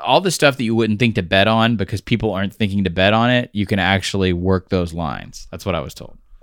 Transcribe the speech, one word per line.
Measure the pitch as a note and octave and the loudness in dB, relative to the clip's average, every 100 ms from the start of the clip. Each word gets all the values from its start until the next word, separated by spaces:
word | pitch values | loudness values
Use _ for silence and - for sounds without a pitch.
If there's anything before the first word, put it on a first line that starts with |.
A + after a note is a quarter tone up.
all | F2+ D3 | 2 2
the | F#3+ | 2
stuff | - D3 B2+ | 2 2 2
that | |
you | A2+ A2+ | -2 0
wouldn't | A2 G#2 | 0 2
think | A#2+ G2+ | 2 0
to | |
bet | E2+ F#2+ G#2+ | 0 2 4
on | A2+ A2+ A2 | 4 2 0
because | F#2+ G2+ | -2 -6
people | - A2+ A2 | -2 -2 0
aren't | F#2 G2 | -2 -6
thinking | - G#2 G2+ | -4 -2 0
to | F#2 | -2
bet | F2+ G2 | 2 2
on | A2 A#2+ | 4 2
it. | B2 - | 0 -2
You | G#2 F#2+ | -4 -2
can | G2 | 0
actually | F2+ G2 - G2 F#2 | 2 0 0 0 0
work | F2 F#2 F#2 - | 0 0 0 0
those | F#2 E2+ | -2 -2
lines. | E2 D#2 G1+ - - - | -6 -8 -8 -14 -18 -16
That's | F2+ G2+ | -10 -6
what | E2 | -6
I | |
was | C2+ | -6
told. | - - - _ - | -14 -20 -20 _ -20